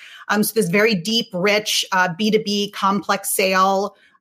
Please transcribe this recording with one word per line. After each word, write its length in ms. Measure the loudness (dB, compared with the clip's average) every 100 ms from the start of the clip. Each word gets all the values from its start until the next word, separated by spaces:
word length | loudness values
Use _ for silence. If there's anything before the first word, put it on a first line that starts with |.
| -20 -14 -4
Um, 160 | 0
so 80 | 0
this 140 | 0 0
very 260 | 2 2
deep, 320 | 2 -2 -4 -2
rich, 520 | -2 0 0 0 -4 -2
uh, 200 | 0 0 0
B 140 | 0
two 140 | 0
B 260 | 0 -4 -4
complex 640 | -2 -2 0 -2 -4 -2
sale. 640 | -2 0 2 2 2 -2 -8 _ _